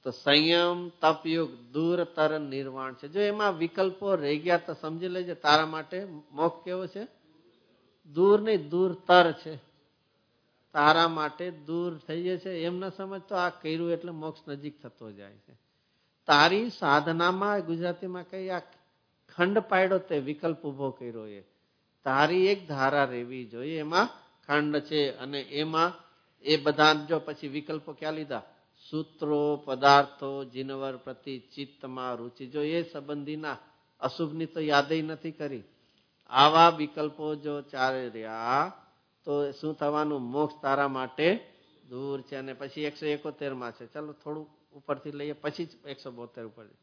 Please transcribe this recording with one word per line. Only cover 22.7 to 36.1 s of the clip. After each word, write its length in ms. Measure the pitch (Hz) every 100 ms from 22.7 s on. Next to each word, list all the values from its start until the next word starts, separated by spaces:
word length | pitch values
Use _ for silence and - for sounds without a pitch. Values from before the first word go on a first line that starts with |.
| 139 135 143
રહેવી 400 | 135 123 120 131
જોઈએ, 360 | 117 117 139 160
એમાં 280 | 151 170 233 - _ _ -
ખંડ 320 | 147 151 147
છે. 320 | 147 156 143
અને 300 | 117 127 143
એમાં 520 | 131 143 156 160 170 180 - _ _ _
એ 140 | 143 151
બધા 380 | 143 147 156
જો 240 | 151 147 160
પછી 300 | 147 147 147
વિકલ્પો 440 | 143 151 156 156
ક્યાં 200 | 147 156
લીધા? 300 | 156 151 - - _ _ _ -
સૂત્રો, 680 | 156 156 _ 151 147 147 147
પદાર્થો, 880 | 147 131 139 143 139 - 139 139
જીનવર 520 | 135 123 135 135 135 127
પ્રતિ 460 | 135 127 - 131 -
ચિત્તમાં 600 | - 139 143 135 127 127
રુચિ. 320 | 120 120 120 131
જો 160 | 147
એ 200 | 147 165
સંબંધીના 760 | 165 151 139 147 143 156 156 135 - _ _ _
અશુભની 460 | 131 - 160 160 160
તો 140 | 170
યાદય 420 | 156 143 139 160
નથી 280 | 156 160 165
કરી. 320 | 151 147 127 101 _ _ _ _